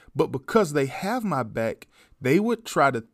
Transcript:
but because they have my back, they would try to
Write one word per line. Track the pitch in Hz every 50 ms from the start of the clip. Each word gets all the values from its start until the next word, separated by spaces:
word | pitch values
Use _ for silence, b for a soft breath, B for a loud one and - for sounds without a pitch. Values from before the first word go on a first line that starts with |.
| b b b
but | - - -
because | 139 127 - - - 220 202 147
they | 147 147 135
have | 131 - - 185 196 247 262 220
my | 190 151 131
back, | 120 107 - 117 113 110 - - - b b b b b b b -
they | 127 147 196
would | 214 240 233 233 -
try | - - 175 143 139
to | 127 113 110 _